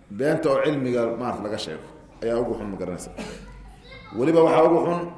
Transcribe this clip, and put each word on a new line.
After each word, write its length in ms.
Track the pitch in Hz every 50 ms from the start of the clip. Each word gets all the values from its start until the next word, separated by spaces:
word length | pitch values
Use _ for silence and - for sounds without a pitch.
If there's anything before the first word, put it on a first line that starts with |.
| - -
beenta 360 | 101 104 135 151 160 - - 147
oo 100 | 135 135 135
cilmiga, 380 | 151 147 139 127 123 120 120 117 113 117
maarata, 260 | 117 123 117 101 - 101
laga 140 | 104 107
sheego 300 | 98 - 82 78 78 - - - - - - - - 107
ayaa 140 | 117 117 120
ugu 140 | 127 113 110
xun, 140 | 113 107 101
ma 80 | 95
garanaysa. 340 | 85 90 90 87 - - - - - - - - - - - - - - - - - - - - - - - 98
Weliba 280 | 107 131 160 165 165 165
waxaa 200 | 160 160 156 160
ugu 160 | 170 170 160 -
xun 140 | 165 175 175 175 170 -